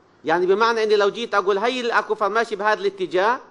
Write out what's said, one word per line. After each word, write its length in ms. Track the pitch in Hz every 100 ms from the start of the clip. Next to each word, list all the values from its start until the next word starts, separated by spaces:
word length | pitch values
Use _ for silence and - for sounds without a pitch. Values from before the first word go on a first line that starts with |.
| _ _
يعني 220 | 143 170 180
بمعنى 360 | 196 226 226
اني 140 | 214 208
لو 140 | 202
جيت 240 | 196 233
اقول 240 | 202 190 196
هي 220 | 240 254
الاكوفر 480 | 233 202 202 214 202
ماشي 280 | 226 226 196
بهذا 240 | 214 196
الاتجاه 600 | 196 190 170 180 208 262 -